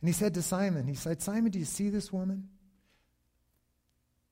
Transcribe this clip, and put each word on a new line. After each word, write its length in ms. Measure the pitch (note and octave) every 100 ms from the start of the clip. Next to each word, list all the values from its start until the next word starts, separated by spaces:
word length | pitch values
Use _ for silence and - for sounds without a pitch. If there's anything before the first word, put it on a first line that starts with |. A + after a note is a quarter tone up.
And 80 | E3
he 40 |
said 200 | E3+ G#3
to 80 | F3
Simon, 460 | E3 F#3 G3 D#3+ C3
he 80 | C#3
said, 260 | D#3+ E3
"Simon, 300 | - G#3+ A3+
do 80 | G3
you 60 | A#3
see 240 | - G3+
this 220 | G3+ G3
woman? 380 | F#3+ F#3 G3 - - _ _ _ _ _ _ _ _ _ _ _ _ _ _ _ _ _